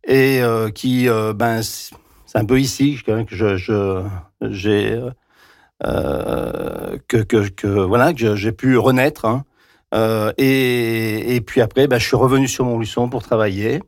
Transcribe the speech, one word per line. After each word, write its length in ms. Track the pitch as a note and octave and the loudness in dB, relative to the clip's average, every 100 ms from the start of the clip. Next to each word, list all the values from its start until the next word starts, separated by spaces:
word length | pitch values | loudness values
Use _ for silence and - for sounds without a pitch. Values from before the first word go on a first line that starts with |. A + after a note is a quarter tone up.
| - | 2
et, 340 | C3+ C3+ C3 | 4 4 4
euh, 300 | A#2+ A2+ A2 | 2 0 -2
qui, 380 | G2+ C3 B2+ B2 | -4 0 2 2
euh, 240 | A2+ A2 | 2 0
ben, 300 | G#2 A#2 A2+ | 0 0 0
c-, 340 | G#2+ - - - _ _ _ | -4 -8 -14 -20 _ _ _
c'est 120 | A2 | -4
un 60 | |
peu 160 | G#2+ C3 | 2 2
ici 400 | C3+ - C#3+ C#3 | 2 2 0 0
que, 200 | - A2 | -2 -2
que 100 | G#2 | -4
je, 220 | G2 G#2+ F#2+ | -2 0 0
je, 480 | F2+ G#2 G2 F#2+ F2+ F#2 - _ | 0 0 0 -2 -6 -10 -14 _
j'ai, 500 | A2 G2+ G2+ G#2 G#2 | -8 -4 0 0 0
euh, 180 | A2+ B2 B2+ _ _ _ _ _ _ | -4 -6 -12 _ _ _ _ _ _
euh, 1120 | - B1+ C#2 C#2 - - A#1 - - - - - - | -4 -2 -2 -4 -4 -4 -4 -6 -8 -8 -10 -12 -2
que, 120 | A#2 | -2
que, 300 | G2+ A2 G2+ | 2 2 0
que, 180 | G2+ G2+ | -4 -2
voilà, 460 | G2+ F#2 A#2 E3+ | 0 2 4 2
que 60 | D3 | 2
je, 180 | A2+ G#2 | 0 0
j'ai 160 | A2 | -2
pu 240 | A2 C3 B2+ | -2 2 4
renaître, 460 | A#2 C3 C3+ - | 4 2 2 0
hein. 200 | A2 B2 C#3 _ _ _ _ | -2 -2 -6 _ _ _ _
Euh, 380 | A2 A2 A2 G#2+ - | -2 0 0 -2 0
et, 1000 | C3+ C3+ B2+ B2 A2+ A2+ A2+ G#2+ A#2 B2 | 2 2 2 0 0 -2 -2 -4 -2 -4
et 40 | |
puis 200 | - - | -2 0
après, 260 | A2 - C#3 | 0 2 2
ben, 100 | A#2+ | 2
je 80 | - | 0
suis 100 | A#2 | 2
revenu 320 | B2+ C3+ C3+ | 2 2 0
sur 160 | - | -2
Montluçon 440 | B2+ A#2 A2 - A#2+ | -2 -2 -4 -2 -2
pour 140 | B2 | -4
travailler. 580 | - A2+ G#2+ F#2+ A2 C#3+ | -2 0 0 0 -2 -4